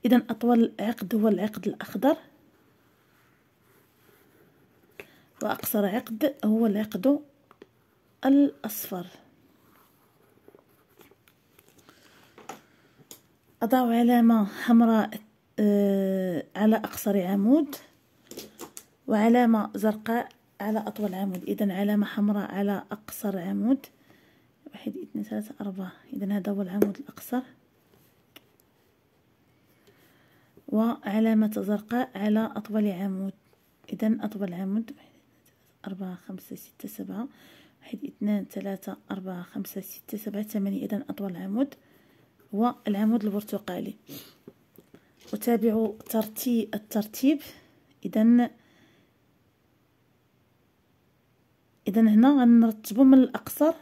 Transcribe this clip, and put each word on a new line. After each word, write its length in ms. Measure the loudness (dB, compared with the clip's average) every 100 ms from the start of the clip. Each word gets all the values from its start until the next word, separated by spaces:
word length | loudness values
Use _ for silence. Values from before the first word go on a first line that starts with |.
| 6
إذا 120 | 4 4
أطول 420 | -4 2 4 4 0
عقد 360 | -6 -6 -4 0
هو 120 | 2
العقد 400 | 0 -2 -4 -8
الأخضر، 500 | -8 -10 -2 0 0 -4 _ _ _ _ _ _ _ _ _ _ _ _ _ _ _ _ _ _ _ _ _ _ _ _ _ _ _ -20 _ _ _
وأقصر 420 | -6 -4 -2 -2 0
عقد 500 | -2 -6 -2 -2 -2 0
هو 200 | 2 2
العقد 540 | 0 -4 -2 0 0 -2 _ _ _ -20 _ _ _ _ _ 2
الأصفر. 840 | 4 4 0 -12 -10 -10 -10 -10 -18 _ _ _ _ _ _ _ _ _ _ _ _ -20 _ _ _ _ _ -20 _ _ _ _ _ _ _ -20 _ _ _ _ -20 -20 -20 _ _ _ _ _ -20 _ _ _ _
أضع 320 | 0 2 2 2
علامة 500 | 4 6 6 4 2
حمراء، 640 | -4 4 6 6 4 0 -6 -18 _ _ 0
آه، 840 | 2 4 2 2 0 -2 -2 -4 -8 0
على 200 | 2 2
أقصر 460 | -2 -6 -2 0
عمود، 540 | 0 0 4 4 2 -6 -20 _ _ _ _ -20 -20 _ -20 -20 _ _ -2
وعلامة 600 | 2 4 4 4 2 0 -2
زرقاء 540 | -2 -2 -4 -4 -4 _ _ _
على 180 | -4 -4
أطول 340 | -6 -6 -6 -4
عمود. 280 | -6 -6
إذا 300 | -6 -2 -2
علامة 320 | 0 0 0 -2
حمراء 460 | -2 -2 -2 -4
على 320 | -4 -4 -4 -8
أقصر 480 | -16 -14 -10 -8 -6
عمود، 460 | -6 -4 0 -2 -4 _ _ _ _ _ _ _ -20
واحد، 260 | -14 -12 -12
اثنان، 260 | -12 -12
ثلاثة، 320 | -10 -10 -12 -12
أربعة. 300 | -12 -10 -12 -14 _
إذا 240 | -10 -4 -4
هذا 140 | -4
هو 100 | -6
العمود 360 | -4 0 -2 -2
الأقصر، 440 | -16 -18 -8 -8 -8 _ _ _ _ _ _ _ _ -20 _ _ _ _ _ _ _ _ _ _ _ _ _ _ _ _ _ _ _ _ _ -20 -4
وعلامة 840 | 0 0 -2 -4 0 2 2 0 -2
زرقاء 480 | -4 -4 -4 -6 -4 -4
على 360 | -2 0 -2 -8
أطول 320 | -6 -2 -2
عمود. 460 | -2 -6 -6 -8 -10 _ _ _ _ -14
إذا 240 | -4 -2 -2
أطول 320 | -4 -8 -8
عمود 380 | -6 -6 -4 -6
واحد، 180 | -14 _ _ _ _ _ _ _ _ -16
أربعة، 280 | -12 -12 -12
خمسة، 400 | _ -18 -16 -18
ستة، 320 | -18 _ -18
سبعة، 400 | -14 -12 -10 -12 _ -20 -20 _ _
واحد، 180 | -16 -14 -14
اثنان، 400 | -6 -4 -4 -4
ثلاثة، 520 | -10 -10 -10 -12 -16 _
أربعة، 300 | -12 -10 -12
خمسة، 400 | -12 -12 -10 -12
ستة، 360 | -14 -20 -12 -10
سبعة، 240 | -8 -8
ثمانية. 440 | -6 -6 -4 -4 -6
إذا 180 | -6 -8
أطول 280 | -10 -8 -8
عمود 360 | -6 -4 -4 -6 _ _ _ _ _ _ _ -2
هو 200 | -2 -2 -6
العمود 360 | 0 2 0
البرتقالي. 720 | 0 -4 -6 -10 -8 -10 -10 -14 _ -20 -20 _ -20 _ _ -20 _ _ _ _ -14
أتابع 580 | -6 -2 0 2 0 -2 -4 -6
ترتي-، 580 | -4 -4 -6 -2 -2 -2
الترتيب. 680 | -8 -6 -6 -6 0 0 0 -4 -20 _ _ _ _ -6
إذا، 440 | 2 6 6 4 -4 _ _ _ _ _ _ _ _ _ _ _ _ _ _ _ _ _ _ _ _ _ _ _ _ _ _ _ _ _ _ _ _ -2
إذا 140 | 4
هنا 400 | 6 8 8 8
غنرتبوا 600 | 8 8 6 0 -8 6
من 140 | 8 10
الأقصر 560 | 8 0 -10 0 0 0